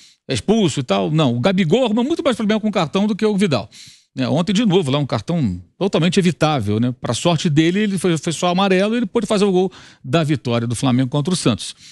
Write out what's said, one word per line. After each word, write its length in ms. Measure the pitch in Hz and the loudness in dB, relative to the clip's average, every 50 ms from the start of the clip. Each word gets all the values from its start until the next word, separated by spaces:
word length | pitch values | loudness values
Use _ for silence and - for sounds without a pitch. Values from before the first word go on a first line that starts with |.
| - - _ _ _ - | -20 -20 _ _ _ -6
é 60 | 135 | -6
expulso 460 | 123 - - 208 226 208 156 - - | -4 0 0 2 2 2 0 0 -2
e 40 | 127 | -4
tal. 280 | - 196 196 190 175 | -2 -2 -2 -2 0
Não, 260 | 151 156 156 127 120 120 | 0 2 2 2 2 0
o 20 | |
Gabigol 460 | 123 190 202 185 196 151 - 247 269 | 0 0 2 2 2 2 2 2 2
arruma 180 | 226 208 240 233 | 2 0 0 0
muito 200 | 277 339 330 330 | 0 -2 -2 0
mais 120 | 294 240 | -2 -2
problema 240 | - 226 196 220 220 | 0 0 0 0 0
com 80 | 214 214 | 0 -2
o 40 | |
cartão 340 | 196 208 170 143 - 190 202 | -2 -2 -2 -2 0 0 0
do 100 | 214 226 | 0 -2
que 80 | 175 220 | 0 -2
o 140 | 214 208 185 | 0 0 2
Vidal. 320 | 196 190 139 110 95 - - - - - - - _ _ - 135 | 0 0 0 -2 -4 -6 -14 -20 -20 -20 -20 -20 _ _ -8 -6
É, 80 | 131 117 | -4 -2
ontem, 240 | 120 156 180 190 202 | 0 0 0 0 0
de 120 | 185 254 | 0 2
novo, 260 | 214 160 196 180 135 | 2 2 2 2 2
lá 60 | 131 147 | 0 -2
um 60 | 147 | -2
cartão 560 | 127 135 117 - - 170 175 147 104 90 87 92 _ _ - | -2 -4 -4 -4 -2 -2 0 0 -2 -2 -4 -10 _ _ -4
totalmente 420 | 170 196 - 196 160 185 - 202 | -4 0 0 2 2 2 2 2
evitável, 600 | 170 180 156 - 156 151 156 139 104 101 104 110 | 2 2 2 2 2 0 2 0 0 0 0 0
né? 140 | 120 123 123 - | 0 -2 -4 -4
Pra 140 | - 131 117 | -6 -6 -4
sorte 360 | - - 170 175 151 - 185 | -2 0 0 0 0 0 0
dele, 300 | 147 147 160 165 175 202 | 2 4 2 2 2 0
ele 180 | 214 202 196 175 | 0 -2 -2 -2
foi, 200 | - 190 165 156 | 0 0 0 -2
foi 160 | - 175 156 | -2 -6 -6
só 140 | - - 175 | -2 -2 0
amarelo 460 | 175 180 202 202 190 185 196 208 226 | 0 2 2 2 2 2 2 0 0
e 40 | 247 | -2
ele 80 | 240 | -2
pôde 200 | 185 - 240 220 | -2 -2 -4 -2
fazer 200 | - 226 202 202 | 0 0 2 2
o 60 | 202 | 2
gol 200 | 185 180 190 185 - - - - - _ - | 2 2 0 0 -4 -8 -20 -20 -20 _ -8
da 200 | 135 127 165 160 | -2 0 0 0
vitória 440 | 143 156 131 - 127 117 117 117 117 | 0 -2 -2 -2 -2 -2 -2 -2 -2
do 80 | 117 | -4
Flamengo 340 | - - 135 120 123 131 120 | -2 0 0 2 2 0 0
contra 240 | - 147 143 185 185 | -2 -2 -2 -2 -2
o 40 | - | 0
Santos. 380 | - 139 110 - - - - _ - - | 0 0 0 -2 -4 -10 -16 _ -20 -20